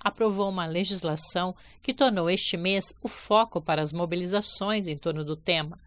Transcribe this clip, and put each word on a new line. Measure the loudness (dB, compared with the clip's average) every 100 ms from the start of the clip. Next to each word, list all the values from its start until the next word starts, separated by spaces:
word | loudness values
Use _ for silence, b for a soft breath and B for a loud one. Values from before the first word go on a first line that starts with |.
aprovou | -4 0 0 2 -2
uma | -2
legislação | -2 -2 0 -2 -2 0 0 0 -2 -6 b b
que | -6
tornou | 4 4 4 2
este | 2 2 0
mês | 2 2 0 -4
o | -10
foco | -8 2 4 4 -2
para | 0 0
as | 0
mobilizações | -2 -2 -2 -2 -2 0 -2 0 -2 -2
em | -4
torno | -4 -4
do | -4 -4
tema. | 0 0 -2 -10